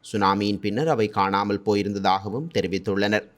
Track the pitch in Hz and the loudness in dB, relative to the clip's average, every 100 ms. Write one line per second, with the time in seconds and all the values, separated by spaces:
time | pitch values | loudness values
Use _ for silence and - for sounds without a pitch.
0 | - 107 98 98 104 101 104 104 160 135 | -6 0 2 2 0 -2 -2 -2 0 2
1 | 107 - 95 98 101 101 107 104 98 101 | 0 2 0 2 0 -2 0 0 0 0
2 | 98 95 101 110 165 110 92 95 92 98 | 0 0 -2 -8 -4 -4 -2 -4 -2 0
3 | 101 107 - | 2 0 -2